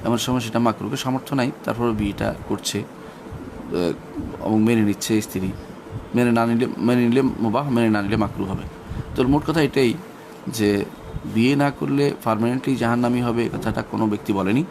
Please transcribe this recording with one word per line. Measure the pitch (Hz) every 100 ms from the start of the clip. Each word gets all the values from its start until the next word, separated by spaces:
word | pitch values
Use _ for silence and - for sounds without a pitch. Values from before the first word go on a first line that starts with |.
| -
এমন | 117
সময় | 127 127
সেটা | 113 120
মাকরুহ। | 117 104 101
সামর্থ্য | 135 131 131 -
নাই, | 139 127 -
তারপরে | - 113 120
বিয়েটা | 107 101 95 107 - -
করছে, | 104 - 101
এ, | - - - - - - - - - 87 87 - - 302 - -
এবং | - 110
মেনে | 110 117
নিচ্ছে | 104 98 - 110
স্ত্রী। | - 98 95 - - - - - -
মেনে | - 123
না | 117 117
নিলে, | 117 127 -
মেনে | 113 123 120
নিলে | 123
মুবাহ, | 131 - 113 120 143
মেনে | 117 113
না | 107
নিলে | 101 113
মাকরুহ | 101 - 95
হবে। | 95 - - - - -
তো | -
মোট | 131 147 147
কথা | 160
এটাই | 139 139 123 160 - - - - -
যে | 117 104 101 104 - - -
বিয়ে | - 104 123 139
না | 143
করলে | 135 143 139 143 -
পার্মানেন্টলি | 120 107 117 127 135 127
জাহান্নামী | 117 120 120 123
হবে, | 120 117
এ | 113
কথাটা | - 113 110
কোনো | 110 107 110
ব্যক্তি | 104 -
বলেনি। | 98 92 120 180